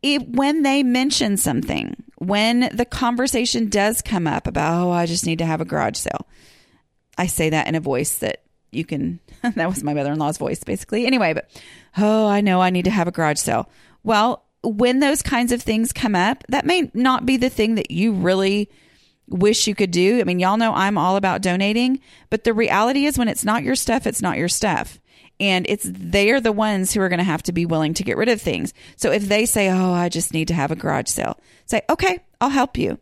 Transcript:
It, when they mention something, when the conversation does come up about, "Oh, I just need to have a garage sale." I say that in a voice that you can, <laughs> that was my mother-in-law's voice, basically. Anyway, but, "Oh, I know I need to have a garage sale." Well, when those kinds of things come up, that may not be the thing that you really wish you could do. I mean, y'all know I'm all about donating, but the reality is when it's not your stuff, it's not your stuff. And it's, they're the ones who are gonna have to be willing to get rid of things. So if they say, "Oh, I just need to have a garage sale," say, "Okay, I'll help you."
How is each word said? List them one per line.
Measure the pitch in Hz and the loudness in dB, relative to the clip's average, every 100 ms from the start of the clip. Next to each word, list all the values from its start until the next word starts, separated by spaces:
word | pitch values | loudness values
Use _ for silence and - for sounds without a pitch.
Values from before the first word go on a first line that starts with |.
It, | 277 285 240 240 | 0 -2 -2 0
when | 277 311 | 0 2
they | 277 277 | 2 2
mention | 262 247 262 - 226 196 | 2 2 0 0 0 0
something, | - 123 - 76 50 - - _ | 0 -2 -2 -4 -6 -10 -16 _
when | 180 202 220 240 247 | -2 2 2 2 0
the | 214 | 0
conversation | 240 - 247 240 262 233 240 233 220 | -4 0 -2 0 0 0 0 -2 0
does | 208 202 240 | 2 2 0
come | - 196 160 | -2 -2 0
up | - - | -2 -4
about, | 170 156 170 | -2 0 2
"Oh, | 180 | 2
I | 175 170 | 0 0
just | 170 170 | -2 -2
need | 165 | -2
to | 165 | -2
have | 156 | -2
a | |
garage | 165 151 127 - | -2 -2 -2 -2
sale." | - - - - - - _ _ _ _ _ - | -6 -8 -12 -20 -20 -20 _ _ _ _ _ -4
I | 180 | -4
say | - 160 | 0 0
that | 156 - | 0 0
in | |
a | 160 | -2
voice | 143 127 151 - | -2 -2 -2 -4
that | - - _ _ _ | -6 -6 _ _ _
you | 127 | -8
can, | 160 151 170 175 _ | -6 -6 -6 -8 _
<laughs> | - | -6
that | 240 208 165 | -4 -2 -4
was | 185 | -2
my | 147 | -4
mother-in-law's | 147 143 151 147 156 | -2 -2 -2 -2 -2
voice, | 151 - | -6 -6
basically. | - 190 - 214 | -6 -8 -4 -2
Anyway, | 247 262 180 | 0 2 0
but, | 151 - - - - _ - | -2 -8 -20 -20 -20 _ 0
"Oh, | 214 220 214 | 2 4 4
I | 202 | 4
know | 208 185 | 4 4
I | 185 | 4
need | 180 | 2
to | 180 | 0
have | 185 170 | 0 -2
a | |
garage | 175 156 147 | 0 0 0
sale." | - 110 - _ - _ | 0 -2 -4 _ -20 _
Well, | 214 214 226 - _ _ | 0 2 2 0 _ _
when | 233 208 247 254 | -6 0 2 4
those | 277 302 | 2 0
kinds | - 254 240 | 0 0 0
of | 247 | -2
things | - 220 226 | -2 0 -2
come | - 226 | -2 0
up, | 190 190 262 - | 2 2 -2 -2
that | 254 | -2
may | - 359 311 | 2 0 0
not | - 254 254 240 | 0 0 2 0
be | 262 | 0
the | 254 | 0
thing | - 220 | 0 0
that | 220 - | 0 -2
you | 165 220 | 0 0
really | 196 175 190 196 202 208 _ _ _ _ _ - | 2 2 2 2 0 -2 _ _ _ _ _ -8
wish | 185 202 226 - | 0 2 2 0
you | |
could | 202 196 | 0 0
do. | 170 185 240 | 2 4 4
I | |
mean, | 185 180 | 2 2
y'all | 185 214 | 2 2
know | 226 | 2
I'm | - 196 202 | 2 0 2
all | 175 196 | 2 2
about | 196 185 | 0 0
donating, | 190 180 196 220 254 269 _ - _ | 0 0 0 2 0 0 _ -20 _
but | 220 | -2
the | - | 0
reality | 220 226 190 226 277 | 0 2 2 2 2
is | 285 277 | 0 0
when | 233 | -2
it's | - | -2
not | 202 226 | -2 -2
your | 151 | 0
stuff, | 262 - 240 - | -2 0 -2 -2
it's | 226 | -4
not | 185 - | -4 -2
your | 175 | -2
stuff. | - 208 160 - - _ _ - _ | 0 0 -2 -4 -14 _ _ -20 _
And | 196 185 180 | 0 0 0
it's, | 202 - | -4 -4
they're | 185 170 196 202 269 | -10 -2 2 4 4
the | 226 | 2
ones | 208 214 196 190 | 0 0 0 0
who | 214 | 0
are | 190 | 2
gonna | 175 | 2
have | 185 156 | 2 0
to | - | -2
be | 175 | -2
willing | 170 160 156 | 0 0 0
to | 165 | -2
get | 190 - | -2 0
rid | 220 | 2
of | 214 | 0
things. | - 92 - - - - | 0 -2 -4 -8 -20 -4
So | 208 | 0
if | 180 202 | 0 0
they | 208 233 | 0 2
say, | 220 190 | 2 2
"Oh, | 185 185 | 2 2
I | 175 175 | 2 0
just | 165 160 | -2 -4
need | 165 160 | -2 -2
to | |
have | 170 139 | -2 -2
a | 160 | -2
garage | 151 151 - | -2 -4 -4
sale," | - - - _ _ | -4 -4 -6 _ _
say, | - 220 - | -4 -4 -2
"Okay, | 320 381 359 _ _ | 0 0 -2 _ _
I'll | 254 | 0
help | 277 247 - | 0 0 -2
you." | - - | -4 -6